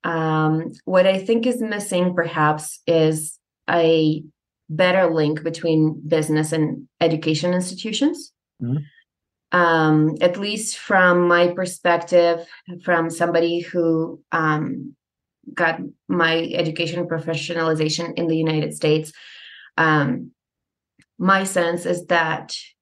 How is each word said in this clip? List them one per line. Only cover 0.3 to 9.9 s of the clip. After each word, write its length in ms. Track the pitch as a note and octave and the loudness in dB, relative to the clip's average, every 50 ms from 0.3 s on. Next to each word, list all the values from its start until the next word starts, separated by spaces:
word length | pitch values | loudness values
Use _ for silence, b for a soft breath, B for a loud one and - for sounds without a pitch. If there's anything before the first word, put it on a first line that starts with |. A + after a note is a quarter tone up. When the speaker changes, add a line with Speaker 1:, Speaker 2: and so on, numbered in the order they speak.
| D#3 D#3 D#3 D#3 D#3 D#3+ E3 - - - _ | 0 0 2 0 0 -2 -4 -6 -12 -12 _
Speaker 1:
what 220 | - F#3 F3+ F3+ | 0 2 4 4
I 120 | F#3+ F#3+ F#3+ | 4 2 0
think 280 | - - A3+ A#3 A#3 | 0 0 0 2 2
is 140 | B3+ A#3 - | 0 -2 -2
missing, 540 | A3+ A3 G#3 G3+ G3+ - F#3 F3+ F3+ F3+ F3+ | -4 -4 -4 -6 -6 -4 -2 0 0 0 0
perhaps, 680 | F3 E3 E3 - D#3+ D3+ D3+ D#3 D3+ - - - - _ | -2 -4 -2 0 0 2 2 2 0 -6 -12 -16 -8 _
is 520 | - E3+ D#3+ D#3 D#3 D#3+ D#3 D#3 - - _ _ _ _ _ _ - | 0 2 4 4 4 2 0 -6 -10 -14 _ _ _ _ _ _ -2
a 540 | - E3+ E3 D#3+ E3 D#3+ D#3 D#3 D#3 D3+ D#3 - _ _ _ _ _ _ _ _ | 0 2 4 4 4 4 2 2 0 -2 -6 -14 _ _ _ _ _ _ _ _
better 440 | D#3 D#3 F#3 F3+ F#3 F#3 F#3 E3+ | 0 2 2 4 4 4 2 2
link 300 | D#3+ D#3+ D3+ D3 D3+ D3+ | 2 2 0 0 -2 -2
between 580 | D#3+ E3 D#3+ - - E3 D#3+ D#3 D#3 D#3 D3+ - - | -4 -6 -6 -4 -2 2 2 4 4 2 0 -4 -4
business 460 | D3+ E3 D#3 D3+ D#3 D#3 D3+ D#3 D#3 | -2 0 0 0 0 0 0 0 0
and 360 | E3 D#3+ D3+ - - - - _ _ _ | 0 -2 0 -2 -2 -8 -12 _ _ _
education 520 | E3 E3 D#3+ D#3+ - D#3 D#3 D3+ F3 F3+ | 0 2 2 0 0 -2 -2 0 0 0
institutions. 800 | F3+ F3+ F3+ - - - - A3 - - C4+ D#4 F4 - - - _ _ _ _ _ _ | 0 -2 -2 -4 -10 -10 -8 -6 -2 0 0 0 0 -2 -12 -20 _ _ _ _ _ _
Speaker 2:
Mm-hmm. 160 | - A#2+ C3 D3+ D3 B B B B _ _ _ _ _ _ _ _ _ | -6 -4 -4 -4 -6 B B B B _ _ _ _ _ _ _ _ _
Speaker 1:
Um, 640 | - F3+ F3 E3+ E3 D#3+ D#3 D#3 | 0 2 2 4 4 4 4 4